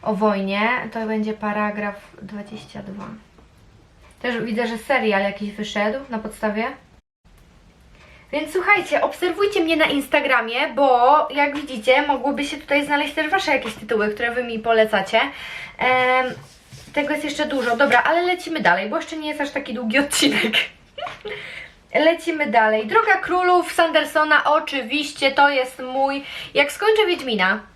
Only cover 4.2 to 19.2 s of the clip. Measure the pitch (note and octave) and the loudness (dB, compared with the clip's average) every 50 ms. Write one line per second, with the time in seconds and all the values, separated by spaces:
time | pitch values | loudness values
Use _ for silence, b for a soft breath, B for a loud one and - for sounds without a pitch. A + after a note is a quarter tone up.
4.2 | - B3 A#3+ A#3 A3 A#3+ G#3+ A3+ A#3 A3 A#3 A3 - - C#4 C4 B3 G#3+ G3+ G3 | -6 -4 -4 -4 -4 -4 -2 -2 -2 -2 -4 -6 -2 0 0 2 2 2 2 2
5.2 | G3+ G3+ G3 - G#3 G#3 G3+ - G#3 G#3 - G#3 G3+ G#3+ G#3+ C4+ C#4 - A#3+ A3 | 0 -2 -4 -6 -10 -10 -8 -8 -10 -6 -2 -2 -2 -2 -2 -4 -8 -8 -8 -8
6.2 | G#3+ A3 - - - G#3+ G3+ A3 A3+ B3+ C#4+ - _ _ _ _ _ _ _ _ | -8 -8 -10 -4 -4 -4 -2 -2 -4 -6 -6 -12 _ _ _ _ _ _ _ _
7.2 | _ _ _ _ - _ _ _ _ _ _ _ _ _ b b b b b b | _ _ _ _ -20 _ _ _ _ _ _ _ _ _ b b b b b b
8.2 | b b - D4 D4+ D4 - F#4 F4+ F#4+ G#4 G4 - - D4+ - - - - - | b b -6 -6 -4 -2 -4 -2 4 4 4 4 4 0 0 0 0 0 -2 -2
9.2 | - F4+ E4+ - G4+ G4+ G4+ G4 E4 D#4+ E4 D#4 D#4 - C#4+ C#4 C#4 - - D4 | -2 -2 0 0 0 0 2 2 2 2 4 4 4 2 2 0 -2 2 2 2
10.2 | C#4+ C#4+ C4 A#3+ A3+ A3+ A#3 B3+ D4 D4+ A#3+ B3+ C#4+ C4+ B3 A#3+ A#3+ C4 D4 D4+ | 4 4 2 2 2 0 -2 -2 -2 -2 2 2 4 6 6 6 6 6 6 6
11.2 | D4 - C4+ C#4+ C#4+ D4 C#4 D4 D4 - C4 A3+ G#3 B3+ B3+ C#4 D4 C#4+ C#4 B3+ | 4 0 0 0 0 0 0 -6 -8 -8 -8 -4 2 4 4 4 4 0 -2 -2
12.2 | A#3 C#4+ C#4 - C#4+ C#4+ D#4 C#4+ - - C#4 D4 C#4+ C#4+ D4 C#4+ D4 C#4+ - D#4+ | 0 -4 -2 -2 -4 -6 -8 -12 -4 0 0 0 0 0 0 -2 -2 -2 -2 -4
13.2 | D#4 D4+ F4+ F#4+ F#4+ D#4 C#4+ B3+ - A3+ G#3+ - G#3+ G#3+ A#3+ G#3+ G#3 G#3+ G#3 - | -2 0 0 0 0 0 0 0 -2 -6 -10 -12 -6 -4 -2 0 0 0 -2 -2
14.2 | A#3+ A#3+ A#3 B3 B3 A#3 A3+ A3 A3 A#3 A3+ A3 A3 G#3+ A3 G3 F#3+ - - A3+ | -4 -4 -2 -4 -4 -4 -6 -6 0 2 4 4 4 4 2 -2 -2 2 0 0
15.2 | C4 C#4+ C#4 B B B B B B B B B - B3+ B3+ B3+ B3+ B3+ B3+ B3+ | 0 0 -4 B B B B B B B B B 0 2 2 4 4 4 2 2
16.2 | B3+ B3+ - - - - - - _ _ - - - - - D4 C#4+ C#4+ D4+ D4+ | 0 -2 -6 -10 -14 -20 -20 -20 _ _ -20 -20 -20 -6 -4 -2 -2 -2 -2 -4
17.2 | D4+ D4 - - D4+ - C#4 C4+ A#3 A#3 A#3 A#3 C#4 C#4 - A#3+ - - D#4+ E4+ | -4 -6 -4 -4 -4 -2 -2 -2 0 0 2 2 4 4 4 4 4 4 2 2
18.2 | F4 F4+ F4+ F4+ - E4+ E4 D#4 - F4 D#4 D4 D4+ D#4 D#4 D#4+ D#4+ - D#4+ D#4+ | 2 0 -2 -2 -4 -8 -6 0 2 2 2 2 0 -4 -4 -6 -6 -6 -10 -8